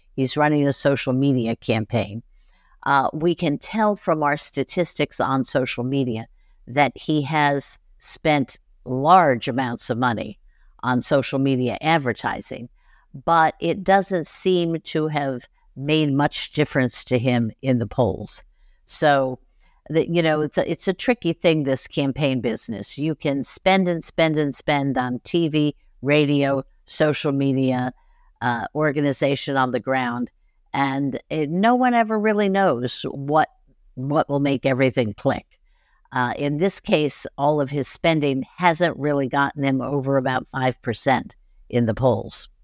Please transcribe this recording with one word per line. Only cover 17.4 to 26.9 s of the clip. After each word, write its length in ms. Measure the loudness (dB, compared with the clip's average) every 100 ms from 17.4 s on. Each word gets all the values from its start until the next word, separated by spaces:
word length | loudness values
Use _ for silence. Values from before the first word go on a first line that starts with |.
| 0 -2
in 160 | 0 0
the 80 | 0
polls. 560 | 0 0 0 -8 -14 -18 _ _ _ -16
So, 540 | 0 4 4 2 -4 _ _ _ _ -2
the, 180 | 0 2
you 140 | 2
know, 200 | 2 2
it's 180 | 0 0
a, 120 | -2
it's 160 | -2 -2
a 60 |
tricky 400 | -2 0 0 -2
thing, 300 | 0 2 2
this 240 | 2 -2 -4
campaign 540 | -2 -2 0 0 0
business. 560 | -2 -4 -6 -10 -10 -6
You 160 | -4 -2
can 280 | -2 -2
spend 440 | -4 -2 2 2 2
and 160 | -2
spend 340 | -2 0 2 2
and 160 | 0
spend 440 | -2 -2 0 0 -2
on 200 | -2 -6
T 240 | -2 0 2
V, 280 | 2 0 -2 _ _
radio, 600 | 2 4 4 2 2 0 -4 _
social 460 | -8